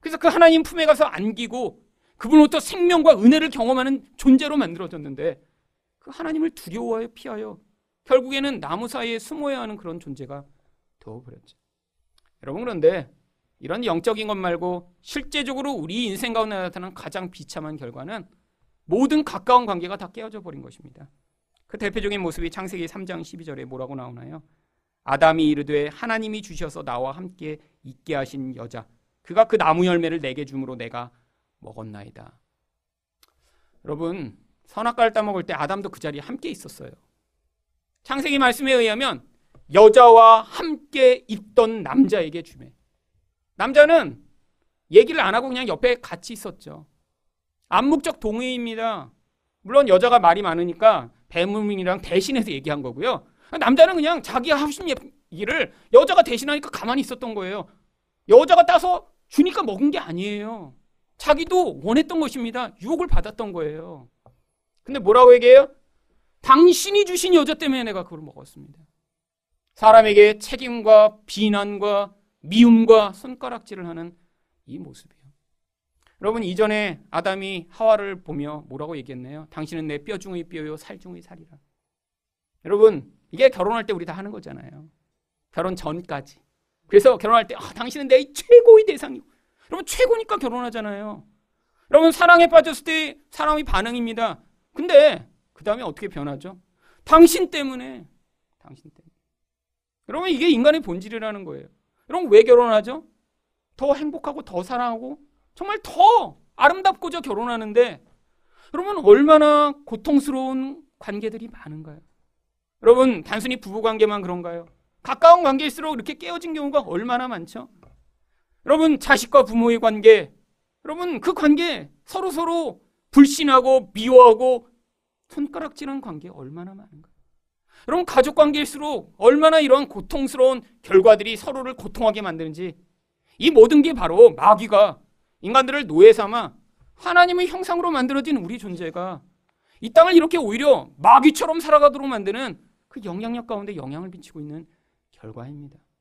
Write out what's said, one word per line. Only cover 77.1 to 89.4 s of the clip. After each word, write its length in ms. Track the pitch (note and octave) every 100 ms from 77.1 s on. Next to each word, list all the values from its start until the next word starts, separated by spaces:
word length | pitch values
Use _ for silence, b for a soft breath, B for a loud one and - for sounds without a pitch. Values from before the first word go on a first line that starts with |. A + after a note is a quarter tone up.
아담이 560 | D#3+ E3+ F#3+ G3 F#3+ E3
하와를 540 | _ A3 G#3+ G3+ F#3
보며 420 | F#3 C#3+ C#3+ D3+ D3+
뭐라고 280 | C3 D3+ D#3+
얘기했나요? 500 | B2 B2+ B2+ D3 D#3
"당신은 360 | - D#3 E3 D#3
내 160 | D3
뼈 140 | D3 G3+
중의 280 | F#3+ F3+
뼈요, 340 | E3 E3 D3+ D3+
살 200 | - F#3+
중의 220 | F#3 F3
살이라." 380 | F3 E3+ D#3+ D3+ _ _ _ _ _ _ _ _ _ _
여러분, 480 | E3+ G3+ A3 F3 - _ _
이게 200 | E3 C4
결혼할 340 | B3+ F#3+ A#3
때 80 | G#3+
우리 140 | F#3+ E3+
다 80 |
하는 160 | E3+ G3
거잖아요. 580 | G#3+ C#3+ C#3 C3 D3 D#3 _ _ _ _ _ _
결혼 240 | - F3 F3+
전까지. 640 | D3+ D#3+ F3 D3 - _ _ _ _ _ _
그래서 320 | G3+ C4 A3
결혼할 280 | G#3+ A#3 A3
때, 80 |
"아, 60 | - -
당신은 340 | - A#3+ D4 C#4
내 240 | C4 C#4
최고의 540 | - - A#4+ A#4+ A4 G#4+
대상이고." 400 | D4 C#4+ B3+ _ _